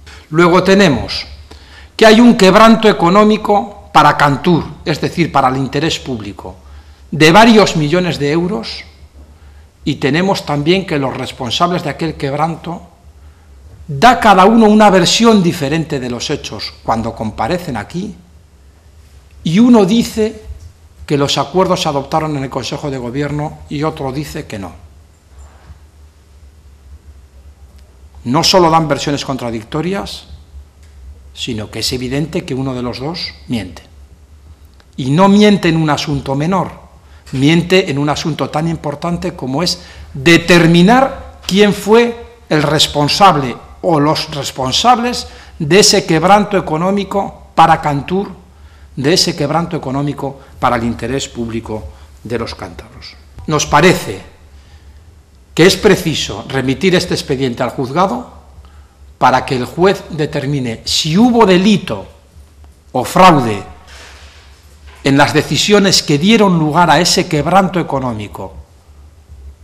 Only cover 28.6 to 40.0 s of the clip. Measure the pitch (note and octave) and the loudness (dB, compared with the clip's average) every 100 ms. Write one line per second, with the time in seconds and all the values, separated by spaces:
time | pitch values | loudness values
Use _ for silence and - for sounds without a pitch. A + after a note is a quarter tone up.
28.6 | E3+ D#3+ D#3 C#3 - C#3+ - C3 A#2+ A2+ | 4 2 0 -2 -4 -6 -6 -8 -6 -8
29.6 | G#2+ D3+ D#3+ G3 G#2 - - - - - | -8 -8 -6 -6 -10 -14 -18 -20 -20 -20
30.6 | - _ - - - - - - - A2 | -20 _ -20 -20 -20 -20 -20 -14 -10 -8
31.6 | G2+ A2+ A2 B2+ B2 C#3 D#3 E3+ F3 C3 | -10 -8 -6 -6 -6 -6 -4 -6 -6 -6
32.6 | C3+ B2 B2 A2 C3+ F3 - - - A#2+ | -6 -6 -8 -8 -10 -8 -12 -14 -10 -8
33.6 | F#2 D#2+ - - - - _ - - - | -8 -16 -20 -20 -20 -20 _ -20 -20 -20
34.6 | - _ _ - B2+ D3 G3 G3+ G#3 G3+ | -20 _ _ -10 -2 2 4 6 4 4
35.6 | E3+ D#3+ D#3 C#3 - C#3+ C3+ C#3 D#3 F#3+ | 2 0 0 -2 -4 -6 -4 -4 -2 -2
36.6 | C#3 - - - _ - - C3+ C#3 E3+ | -4 -10 -20 -20 _ -20 -10 -2 2 2
37.6 | E3+ F#3 F#3 C#3 D3 C#3+ E3 C#3+ C3+ D3+ | 2 0 0 -2 -2 -4 -4 -4 -4 -4
38.6 | E3 D#3+ G3+ F#3+ F3 F3 F3+ F3+ B2+ C3+ | -4 -6 -8 -8 -6 -6 -6 -8 -6 -4
39.6 | F3 - - - | -4 -6 -12 -20